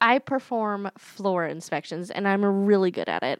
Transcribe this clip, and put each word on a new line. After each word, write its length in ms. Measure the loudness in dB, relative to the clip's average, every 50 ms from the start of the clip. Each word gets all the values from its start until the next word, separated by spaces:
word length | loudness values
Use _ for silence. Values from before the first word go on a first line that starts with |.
I 180 | 4 4 4 4
perform 720 | 2 0 -4 -4 -4 -4 -4 -2 -2 -2 -4 -4 -6 -8 -10 -14
floor 480 | -20 -20 -10 -4 -2 0 0 0 -2
inspections, 640 | -2 -6 -8 -8 -6 -6 -6 -6 -8 -10 -10 -10 -8
and 160 | -6 -2 0
I'm 380 | 0 2 2 2 2 2 2 4
really 260 | 4 4 4 4 2
good 180 | 0 -2 -4 -4
at 140 | -4 -4 -2
it. 160 | -4 -4